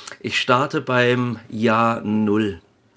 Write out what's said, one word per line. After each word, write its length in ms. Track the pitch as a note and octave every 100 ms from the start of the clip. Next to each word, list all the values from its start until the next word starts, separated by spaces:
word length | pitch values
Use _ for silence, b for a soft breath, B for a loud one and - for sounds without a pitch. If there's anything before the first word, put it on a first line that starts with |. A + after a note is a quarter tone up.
| B B
Ich 180 | A#2+ -
starte 420 | - B2 D3 D#3
beim 600 | B2+ B2+ B2 B2 B2 A2 -
Jahr 540 | A2 A2+ A2 A#2 A#2
Null. 580 | G#2 G#2+ G#2+ G#2+ G#2 F2 _ _ _